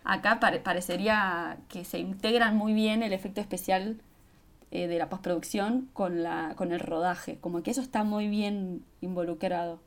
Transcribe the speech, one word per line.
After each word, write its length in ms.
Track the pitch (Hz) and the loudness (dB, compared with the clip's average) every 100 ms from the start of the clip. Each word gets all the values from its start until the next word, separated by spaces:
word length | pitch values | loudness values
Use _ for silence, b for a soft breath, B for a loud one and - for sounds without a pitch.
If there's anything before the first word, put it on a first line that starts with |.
Acá 360 | - 190 208 220 | -2 2 4 4
pare-, 200 | 220 - | 4 2
parecería 1000 | 190 180 180 180 208 214 190 170 165 - - | 0 -2 0 0 2 4 2 0 -4 -8 -12
que 160 | 180 180 | -12 -8
se 140 | 175 | -6
integran 560 | 185 190 220 240 226 214 | -6 -2 2 4 6 4
muy 180 | 214 | 4
bien 300 | 214 214 220 | 4 4 2
el 100 | 226 | 0
efecto 260 | 190 196 202 | -2 -4 -6
especial, 640 | 208 180 - 190 202 220 b b b b b - - | -4 -4 2 2 2 -6 b b b b b -20 -8
eh, 160 | 180 175 | -4 0
de 100 | 170 | 0
la 120 | 156 | 0
postproducción 800 | 185 180 170 - 208 202 254 262 | -2 -2 -2 0 0 2 0 -2
con 300 | - 185 170 | -2 0 0
la, 300 | 170 165 160 160 | -2 -2 -4 -4
con 160 | 175 | -2
el 80 | 175 | -2
rodaje. 580 | - 165 180 175 - - | -2 0 0 0 -6 -8
Como 220 | 175 170 | -4 -4
que 80 | 165 | -2
eso 120 | 240 | -4
está 220 | 262 220 | -2 0
muy 240 | 214 208 208 | 0 0 0
bien 560 | 208 208 202 185 175 - - | 0 0 -2 -4 -6 -10 -10
involucrado. 800 | 180 180 170 165 185 175 170 165 | -6 -2 -2 -2 -2 0 -2 -6